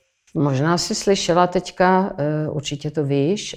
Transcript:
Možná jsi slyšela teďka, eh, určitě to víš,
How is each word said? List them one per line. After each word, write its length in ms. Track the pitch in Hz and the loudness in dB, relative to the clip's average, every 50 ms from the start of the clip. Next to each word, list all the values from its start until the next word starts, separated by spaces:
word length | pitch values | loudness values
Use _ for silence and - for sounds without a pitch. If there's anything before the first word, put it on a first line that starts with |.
| _ _ _ _ _ _ - | _ _ _ _ _ _ -2
Možná 440 | - 143 147 135 127 147 165 175 165 | 0 0 2 2 2 2 2 2 0
jsi 160 | - - 220 | 0 -4 -6
slyšela 520 | - - 208 196 196 - - 165 175 180 | -2 0 0 0 2 0 2 2 4 2
teďka, 680 | 180 180 185 180 - - - 180 185 190 185 190 202 - - | 2 0 -2 -4 -4 -2 2 4 4 4 4 2 0 -2 -4
eh, 300 | 147 151 151 151 151 147 | -2 -2 -2 -2 -2 -4
určitě 400 | - 151 - - 147 143 - 151 | -4 -6 -6 -6 -8 -6 -8 -6
to 140 | 147 160 143 | -4 -2 -2
víš, 520 | 135 143 139 139 165 202 208 - - - | 0 2 2 2 2 0 -2 -4 -8 -12